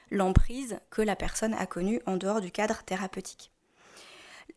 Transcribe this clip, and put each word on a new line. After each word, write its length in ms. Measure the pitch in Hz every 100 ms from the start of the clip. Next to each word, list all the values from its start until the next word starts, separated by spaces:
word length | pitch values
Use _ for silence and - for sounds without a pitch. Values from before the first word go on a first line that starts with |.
| -
l'emprise 680 | 202 185 185 - 240 262 208 -
que 120 | -
la 140 | 214 196
personne 380 | 160 - 220
a 120 | 214 185
connue 360 | - 185 233 -
en 120 | 185
dehors 240 | 185 220
du 100 | 180
cadre 320 | - 214 220
thérapeutique. 680 | - 190 190 - - - - _ _ _ - - - - - - -